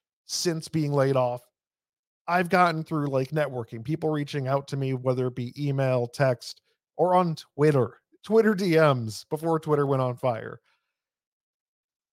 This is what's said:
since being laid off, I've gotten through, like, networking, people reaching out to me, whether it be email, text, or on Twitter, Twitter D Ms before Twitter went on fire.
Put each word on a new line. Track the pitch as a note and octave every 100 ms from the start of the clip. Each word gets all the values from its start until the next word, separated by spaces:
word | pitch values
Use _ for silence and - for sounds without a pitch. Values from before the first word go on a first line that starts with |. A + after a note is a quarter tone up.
| _ _ -
since | - F3+ D#3+ -
being | D#3+ D3
laid | C#3+ C3+ C3
off, | B2 A#2+ - _ _ _ _ _ _ _ -
I've | F3 F3+
gotten | F#3 F3+ D#3+
through, | D#3+ D#3+ C#3+
like, | C3+ C3
networking, | D#3 C#3+ B2+ A2+ A#2
people | A2+ D#3 D#3
reaching | D#3 C#3+ D3 C3
out | C#3 C#3
to | C#3
me, | C3+
whether | B2+ B2+ B2+ B2+
it | B2
be | B2 C3
email, | D3 C3+ C3+ B2+ A#2+
text, | - C3+ B2 - - _ _ _ -
or | E3+
on | F3+ F3 D#3
Twitter, | - - D3+ C#3+ A#2 - _ _
Twitter | - A3 A3
D | F#3+ G3 D#3+
Ms | D#3 C3 A2 G#2+ -
before | D#3 E3 D#3+
Twitter | D#3 D3 C#3
went | C3+
on | B2+ B2
fire. | C3 A2+ A2 A#2+ _ _ _ _ _ _ _ _ _ _ _ _ _ _ _